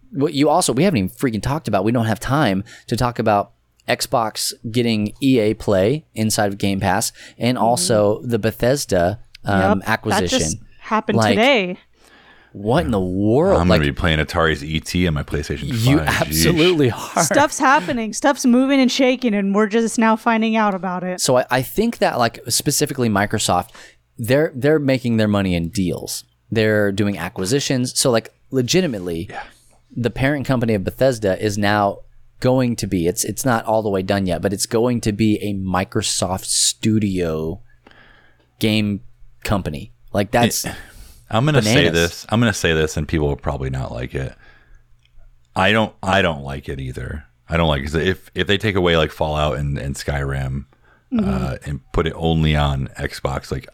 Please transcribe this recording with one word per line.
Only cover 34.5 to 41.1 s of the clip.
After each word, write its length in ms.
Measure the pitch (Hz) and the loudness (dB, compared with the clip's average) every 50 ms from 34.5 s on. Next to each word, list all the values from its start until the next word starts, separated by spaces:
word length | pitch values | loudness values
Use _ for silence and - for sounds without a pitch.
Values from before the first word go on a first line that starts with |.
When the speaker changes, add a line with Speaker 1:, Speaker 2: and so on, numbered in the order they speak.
| 98 | -2
Speaker 1:
it's 120 | 92 - | -2 -4
going 360 | - - 113 113 123 123 117 - | -2 0 0 2 2 0 0 -2
to 80 | 113 104 | -2 0
be 240 | 98 110 107 104 98 95 | 2 2 2 2 2 0
a 100 | 104 101 | -4 -6
Microsoft 880 | 98 95 95 90 90 98 - - 113 101 - - - 104 90 92 95 - | -4 -4 -2 -2 -2 -2 -2 -4 -4 -4 -2 -2 -2 -2 -2 -4 -4 -6
Studio 1160 | - - - - - - - - 110 107 110 104 101 95 90 87 82 80 80 80 80 92 98 - - _ _ _ - - - - - - _ _ _ _ _ _ _ _ - | -4 -2 -2 0 -2 -2 -2 0 0 2 2 2 0 -2 -2 -2 -2 -2 -4 -4 -6 -6 -8 -12 -20 _ _ _ -20 -20 -20 -20 -20 -20 _ _ _ _ _ _ _ _ -2
game 420 | 110 110 107 107 107 104 101 98 - - - _ - - - - - | 0 0 2 2 0 0 -2 -4 -6 -12 -20 _ -20 -20 -20 -12 -4
company. 480 | - - 98 92 90 73 69 - - - _ - - - | -2 -2 -2 -2 -4 -6 -8 -12 -14 -18 _ -16 -6 -2
Like, 180 | 98 104 98 | -2 -2 0
that's 340 | - 120 120 110 - - - | 2 2 2 2 2 -2 -6
Speaker 3:
It, 80 | - - - - - - - - - | -8 -10 -12 -16 -20 -20 -20 -20 -20